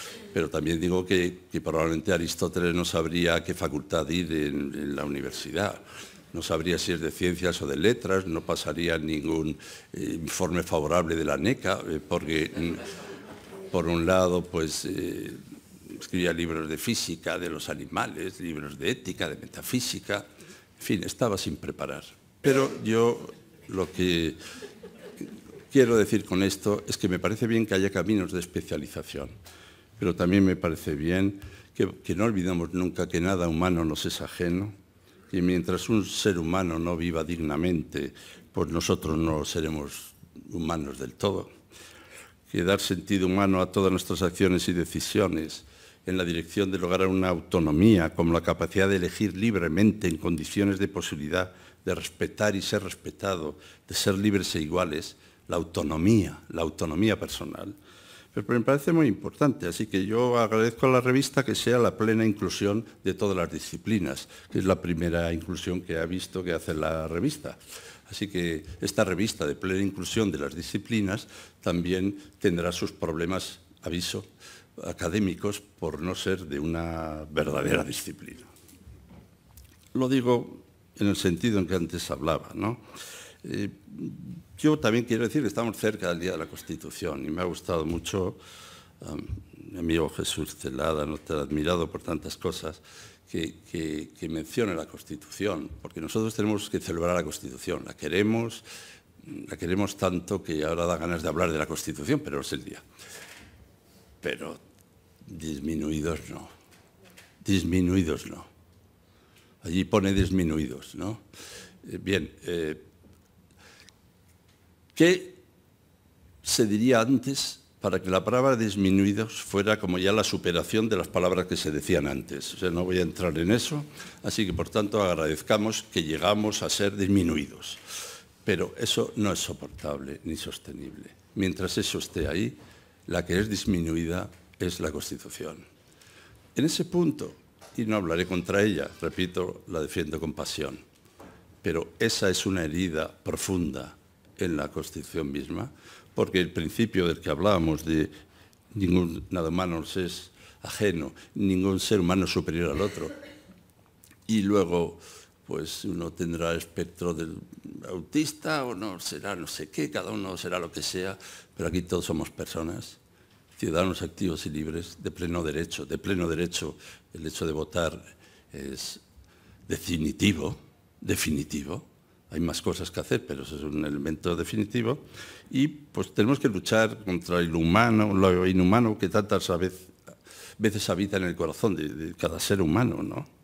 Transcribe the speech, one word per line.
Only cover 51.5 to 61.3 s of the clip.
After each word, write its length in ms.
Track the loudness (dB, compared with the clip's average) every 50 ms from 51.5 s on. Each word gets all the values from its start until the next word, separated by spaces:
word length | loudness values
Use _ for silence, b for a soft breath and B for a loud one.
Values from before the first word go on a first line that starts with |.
| B B B B B B -4
de 100 | -4 -2
respetar 600 | -2 -4 -8 -6 -4 -4 -4 0 2 2 2 2
y 60 | 2 -2
ser 200 | 0 0 -2 -2
respetado, 760 | -4 -10 -10 -12 -12 -10 -4 -2 -2 0 0 -2 -6 -8 B B B B B B
de 80 | -6 -4
ser 220 | 0 2 2 2
libres 380 | 4 4 4 4 4 2 0 -2
e 80 | -2 -2
iguales, 540 | 0 2 0 0 0 -2 -4 -6 -8 -14 b b b b b b b
la 80 | -2
autonomía, 840 | -2 -2 -2 -2 -2 0 0 2 4 6 6 6 6 6 2 -2 -10 -14 -8
la 140 | -4 -2 -2
autonomía 560 | -2 -2 -2 -4 -2 0 2 4 4 4 2
personal, 560 | -2 -6 -8 -8 -8 -8 -10 -10 -10 -12 -12 -16 B B B B B B B B B B B
pero, 140 | -6 -2
pero 120 | 0 2 2
me 60 | 4
parece 280 | 4 4 4 4 4 4
muy 140 | 6 6 6
importante, 580 | 4 0 -4 -8 0 2 4 4 4 2 0
así 200 | -4 -2 -2 -4
que 180 | 0 0 0 0
yo 320 | 2 2 2 4 4 4 4
agradezco 480 | 4 4 4 4 4 4 2 4 4
a 40 | 6
la 100 | 6 6
revista 440 | 6 6 4 4 4 2